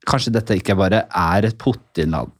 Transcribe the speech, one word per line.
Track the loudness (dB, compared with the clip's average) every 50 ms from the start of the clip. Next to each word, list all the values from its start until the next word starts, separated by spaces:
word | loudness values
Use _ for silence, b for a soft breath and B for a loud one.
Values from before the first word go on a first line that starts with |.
| -6 -2
kanskje | -2 -2 0 0 0
dette | 0 0 0 -2 -2
ikke | 0 0 2
bare | 2 2 2 2 2 0
er | -2 -2 -2 0 2 2 2 0
et | 0 -2 -2
pottitland, | -2 -2 -2 -2 _ _ -6 -4 -2 -2 -2 -4 -6 -8 -12 _